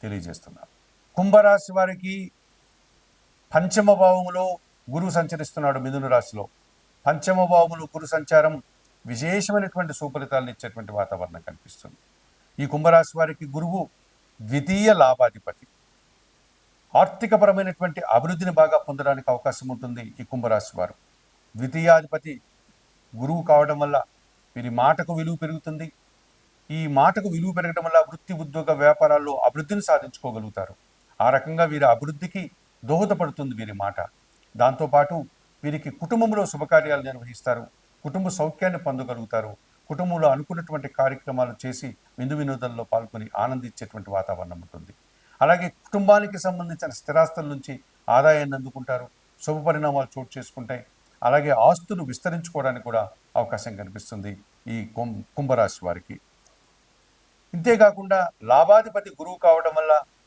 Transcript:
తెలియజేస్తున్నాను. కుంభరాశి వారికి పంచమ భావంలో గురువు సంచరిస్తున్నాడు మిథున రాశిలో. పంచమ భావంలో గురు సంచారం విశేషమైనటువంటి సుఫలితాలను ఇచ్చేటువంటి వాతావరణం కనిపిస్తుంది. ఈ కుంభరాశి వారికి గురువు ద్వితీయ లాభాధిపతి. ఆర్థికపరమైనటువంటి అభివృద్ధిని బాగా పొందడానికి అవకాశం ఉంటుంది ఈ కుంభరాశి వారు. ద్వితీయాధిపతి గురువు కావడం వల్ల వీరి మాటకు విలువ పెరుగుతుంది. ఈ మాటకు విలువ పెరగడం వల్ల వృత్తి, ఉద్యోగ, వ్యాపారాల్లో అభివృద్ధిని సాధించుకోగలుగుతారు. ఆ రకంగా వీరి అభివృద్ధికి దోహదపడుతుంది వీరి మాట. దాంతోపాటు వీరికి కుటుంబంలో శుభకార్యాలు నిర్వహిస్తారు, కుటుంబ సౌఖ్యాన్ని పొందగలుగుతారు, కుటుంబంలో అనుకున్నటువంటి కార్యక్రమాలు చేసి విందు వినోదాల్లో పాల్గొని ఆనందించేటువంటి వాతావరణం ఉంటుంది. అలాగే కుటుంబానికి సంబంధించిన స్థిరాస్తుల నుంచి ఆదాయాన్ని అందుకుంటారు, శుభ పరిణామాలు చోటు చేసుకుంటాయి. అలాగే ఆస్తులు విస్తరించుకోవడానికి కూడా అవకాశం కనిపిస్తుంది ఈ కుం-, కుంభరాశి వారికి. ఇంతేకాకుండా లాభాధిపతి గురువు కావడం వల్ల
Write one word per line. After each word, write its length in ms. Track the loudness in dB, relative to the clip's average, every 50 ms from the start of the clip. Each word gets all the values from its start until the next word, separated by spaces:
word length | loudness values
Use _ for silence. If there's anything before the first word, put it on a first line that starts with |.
తెలియజేస్తున్నాను. 680 | -10 -10 -10 -10 -10 -12 -16 -16 -18 -20 -20 -20 -20 _ _ _ _ _ _ _ _ _ -4
కుంభరాశి 560 | -2 2 6 6 8 8 8 4 4 0 -2
వారికి 600 | -2 0 0 0 -2 -8 -10 -10 -10 -10 -12 -14 _ _ _ _ _ _ _ _ _ _ _ _ _ _ _ _ _ _ _ _ _ _ _ 0 0
పంచమ 380 | 0 0 2 0 2 4 4 6
భావంలో 640 | 6 6 6 4 4 -2 -4 -4 -4 -4 -4 -6 -8 _ _ _ _ -14 -8
గురువు 180 | -6 -4 -4 -2
సంచరిస్తున్నాడు 720 | -2 -2 -2 -2 -6 -10 -10 -10 -8 -4 -2 -2 -2 -2
మిథున 280 | -6 -6 -6 -6 0
రాశిలో. 400 | 2 2 2 2 0 -12 -14 -14 -14 _ _ _ _ _ _ _ _ _ _ -2
పంచమ 380 | -2 -2 -2 -2 -2 0 2 2
భావంలో 380 | 4 6 4 4 4 0 -12 -14
గురు 220 | -14 -14 -14 -10
సంచారం 580 | -6 -6 -4 -2 4 4 4 4 4 0 -4 -14 _ _ _ _ _ _ _ -14
విశేషమైనటువంటి 880 | -12 -8 -6 -4 -2 -2 -2 -2 -2 -2 -2 -2 -2 -6 -6 -6 -6 -8
సుఫలితాలను 560 | -10 -10 -10 -8 -10 -8 -4 -4 -4 -4 -4
ఇచ్చేటువంటి 420 | -14 -14 -16 -16 -14 -14 -14 -8
వాతావరణం 500 | -6 -6 -4 -4 -6 -8 -8 -10 -12 -16
కనిపిస్తుంది. 560 | -18 -18 -20 -20 _ -20 -20 -20 -20 -20 -20 _ _ _ _ _ _ _ _ _ _ _ -10 -8 -8
ఈ 40 |
కుంభరాశి 500 | -6 -4 2 4 8 8 8 6 4 -2
వారికి 280 | -2 -2 -2 -4 -10 -12
గురువు 440 | -10 -8 -8 -6 -6 -6 -6 -8 -8 _ _ _ _ _ _ _ _ _ -16
ద్వితీయ 520 | -10 -4 -4 -4 -2 -2 -2 2 6 6 8
లాభాధిపతి. 760 | 8 8 6 6 4 2 2 0 -4 -16 -16 -16 _ _ _ _ _ _ _ _ _ _ _ _ _ _ _ _ _ _ _ _ _ _ _ _ _ _ _ 4
ఆర్థికపరమైనటువంటి 1080 | 4 4 4 2 -6 -2 2 4 4 6 6 4 2 -2 -4 -4 -4 -6 -6 -6 -6
అభివృద్ధిని 500 | -2 2 2 2 2 0 -4 -4 -4 0
బాగా 260 | 4 4 4 4 4
పొందడానికి 540 | 0 0 -2 -8 -4 -2 -2 -2 -2 -2 -4
అవకాశం 360 | -4 -2 -2 -6 -6 -6 -10
ఉంటుంది 460 | -10 -10 -10 -10 -12 -12 -12 -14 -16 -16 -16
ఈ 40 | -14
కుంభరాశి 540 | -10 -8 -4 -2 0 0 0 -2 -6 -8
వారు. 160 | -8 -8 -8 -8 _ _ _ _ _ _ _ _ _ _ _ -12
ద్వితీయాధిపతి 840 | -10 -8 -6 -4 0 6 6 6 6 6 0 -8 -8 -8 -10 -16 -16 _ _ _ _ _ _ _ _ _ _ _ _ _ _ -12
గురువు 260 | -8 -6 -4 -4 -2
కావడం 380 | 4 6 6 6 6 4 0 -2
వల్ల 240 | -2 0 0 -2 -2 _ _ _ _ _ _ _ _ _ -14
వీరి 140 | -10 -8 -6
మాటకు 440 | 0 2 4 4 4 2 0 -6 -6
విలువ 220 | -6 -4 -6 -6
పెరుగుతుంది. 560 | -6 -6 -8 -8 -10 -10 -12 -12 -12 -12 -14 _ _ _ _ _ _ _ _ _ _ _ _ _ _ _ -10
ఈ 160 | -8 -6 -4
మాటకు 420 | 0 2 4 4 4 4 2 -4 -4
విలువ 220 | -4 -4 -4 -4
పెరగడం 320 | -4 -4 -4 -4 -4 -4 -2
వల్ల 160 | 4 4 4
వృత్తి, 340 | 4 4 -4 -18 _ -10 -10
ఉద్యోగ, 400 | -10 -10 -8 -8 -6 -2 -2 0
వ్యాపారాల్లో 640 | 4 6 6 6 6 4 4 4 4 2 -2 -2
అభివృద్ధిని 460 | 0 0 0 0 -2 -8 -6 -6 -4
సాధించుకోగలుగుతారు. 960 | 0 2 0 0 0 -4 -16 -12 -12 -10 -10 -8 -10 -10 -10 -10 -10 -10 -12 _ _ _ _ _ _ _ _ 0
ఆ 80 | 2 2
రకంగా 340 | 2 2 0 -2 -2 0 0
వీరి 220 | 0 0 2 4
అభివృద్ధికి 640 | 4 4 2 0 -10 -10 -10 -12 -10 -10 -10 -12 -12 _ _ _ _ _ _ -4
దోహదపడుతుంది 720 | -2 0 0 0 0 0 -2 -2 -6 -6 -8 -10 -10 -8
వీరి 180 | -10 -10 -10 -8
మాట. 220 | -6 -6 -6 -6 -8 -12 -12 _ _ _ _ _ _ _ _ -2
దాంతోపాటు 680 | 0 0 0 2 0 -4 2 2 2 2 2 -2 -8 -10 -12 _ _ _ _ _ _ -10
వీరికి 260 | -8 -8 -8 -10 -12
కుటుంబంలో 560 | -14 -12 -6 -4 0 0 0 0 0 -2 -2
శుభకార్యాలు 560 | -4 -6 -8 -2 2 4 4 4 2 -2 -4
నిర్వహిస్తారు, 680 | -4 -8 -12 -12 -16 -18 -16 -8 -4 -4 -4 -4 -6 -16 _ _ _ _ _ _ -12
కుటుంబ 240 | -8 -6 -4 -4
సౌఖ్యాన్ని 520 | -4 -4 -4 -4 -4 -4 -2 -4 -2 -2 -4
పొందగలుగుతారు, 800 | -6 -6 -6 -6 -8 -8 -10 -10 -8 -6 -4 -6 -6 -6 -12 _ _ _ _ _ _ -12
కుటుంబంలో 400 | -8 -6 -4 -4 -2 2 4 4
అనుకున్నటువంటి 580 | 4 2 -2 -10 -10 -12 -10 -10 -10 -10 -10
కార్యక్రమాలు 680 | -8 -2 0 0 0 -2 -4 -10 -8 -4 -4 -4 -4 -6 -12 -12
చేసి 300 | -12 -10 -10 -12 -14 -16 _ _ _ -12 -8
విందు 140 | -6 -6 -4
వినోదాల్లో 500 | -4 -4 -6 -6 -6 -8 -10 -10 -10 -8
పాల్గొని 440 | -4 -4 -4 -4 -6 -14 -14 -14 -10 -6
ఆనందించేటువంటి 720 | -4 -4 -4 -4 -6 -10 -12 -16 -16 -18 -16 -14 -16 -10 -6
వాతావరణం 460 | -4 -4 -4 -4 -8 -8 -10 -14 -16
ఉంటుంది. 380 | -18 -18 -20 -20 -20 -20 -20 -20 _ _ _ _ _ _ _ _ 0
అలాగే 280 | 2 2 2 2 0 -8
కుటుంబానికి 680 | -10 _ _ -6 -4 0 6 6 6 6 4 -2 -8
సంబంధించిన 540 | -6 -6 -6 -6 -6 -10 -12 -10 -10 -10 -12
స్థిరాస్తుల 540 | -12 -12 -8 0 2 2 2 2 0 -8 -10
నుంచి 340 | -10 -10 -12 -12 -14 -16 -16 _ _ _ _ -2 2
ఆదాయాన్ని 460 | 2 4 6 6 4 4 0 -4 -6
అందుకుంటారు, 520 | -8 -10 -12 -14 -12 -8 -6 -6 -8 -8 -12 _ _ _ _ _ -12
శుభ 260 | -8 -8 -6 -4 -2
పరిణామాలు 520 | -2 -2 0 -2 -2 -2 -2 -4 -6 -10 -14
చోటు 200 | -14 -14 -14 -16
చేసుకుంటాయి. 460 | -16 -14 -16 -16 -12 -10 -12 -12 -12 _ _ _ _ _ _ -4 0
అలాగే 260 | 2 2 2 2 2
ఆస్తులు 540 | 2 4 6 4 4 2 -2 -10 -8 -8 -8
విస్తరించుకోవడానికి 800 | -10 -10 -8 -6 -6 -6 -6 -10 -8 -8 -4 -4 -4 -4 -6 -8
కూడా 260 | -4 -4 -4 -4 -4 -10 _ _ _ -4
అవకాశం 400 | -4 -4 -4 -6 -10 -10 -12 -12
కనిపిస్తుంది 640 | -14 -14 -14 -16 -18 -16 -14 -14 -12 -12 -12 -14 -16 _ _ _ _ -14
ఈ 180 | -10 -10 -10 -10 -10 -10
కుం-, 260 | -10 -10 -10 -10 -12 -14 _ -10
కుంభరాశి 480 | -6 -2 0 2 2 2 0 0 -6 -6
వారికి. 340 | -6 -6 -6 -10 -18 -20 -20 _ _ _ _ _ _ _ _ _ _ _ _ _ _ _ _ _ _ _ _ _ _ _ _ _ -10 -8
ఇంతేకాకుండా 760 | -2 2 4 6 8 6 6 6 2 -4 -2 0 0 0 -2 _ _ 2
లాభాధిపతి 640 | 4 6 6 8 8 8 6 6 4 -6 -6 -6 -8
గురువు 260 | -16 -14 -14 -14 -6
కావడం 360 | 2 6 6 6 6 4 0 -2
వల్ల 240 | 0 2 4 4 2 2 _ _ _ _